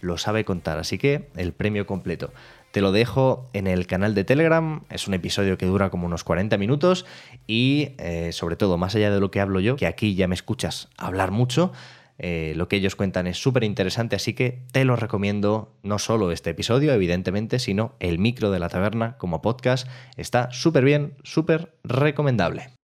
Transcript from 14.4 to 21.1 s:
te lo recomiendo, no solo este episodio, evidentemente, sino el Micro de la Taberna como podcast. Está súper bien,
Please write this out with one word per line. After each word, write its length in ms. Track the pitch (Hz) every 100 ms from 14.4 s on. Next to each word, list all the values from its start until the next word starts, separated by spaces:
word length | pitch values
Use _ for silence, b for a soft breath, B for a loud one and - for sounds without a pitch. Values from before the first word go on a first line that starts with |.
| 127 123 -
te 120 | 135
lo 120 | 131 120
recomiendo, 760 | 110 104 101 104 101 110 104 _
no 160 | 101 104
solo 320 | - 113 95
este 180 | 82 -
episodio, 420 | 80 85 117 151
evidentemente, 680 | 127 90 87 92 95 110 127
sino 340 | 127 98 117 -
el 180 | 90 85
Micro 320 | 107 123 107
de 80 | 95
la 100 | 85
Taberna 480 | 92 101 110 113 127
como 220 | 90 85
podcast. 480 | 104 117 127 127 - B B -
Está 320 | 87 123 120
súper 340 | - 170 156
bien, 300 | 131 147 143